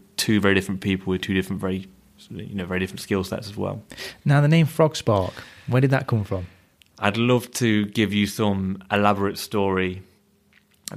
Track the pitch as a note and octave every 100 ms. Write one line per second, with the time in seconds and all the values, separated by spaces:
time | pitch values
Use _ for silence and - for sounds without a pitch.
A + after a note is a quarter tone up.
0 | _ - - G#2 G2 G2 F#2 F#2+ G#2 F#2+
1 | F#2+ F#2 - F#2+ F#2+ G2 F#2+ F#2+ - -
2 | _ _ - - - G2 F2+ F#2 F#2 -
3 | - G2+ F#2 G2 G2+ G#2 G2 G2+ - -
4 | - - C#3+ C#3+ D3 E3 D#3 - D#3 -
5 | - G#2 F2+ - - - - B2 C3+ C3
6 | - A2+ G2 F#2+ F2+ - _ _ _ -
7 | G2+ A2 A#2+ B2 - - A#2+ G#2+ G#2 A2+
8 | G2+ G#2 G2 - G#2 G2 F#2+ G2 - G2+
9 | G2+ G2+ G2 - - G#2+ G2 F#2 F#2 F2+
10 | - _ _ _ _ _ _ _ -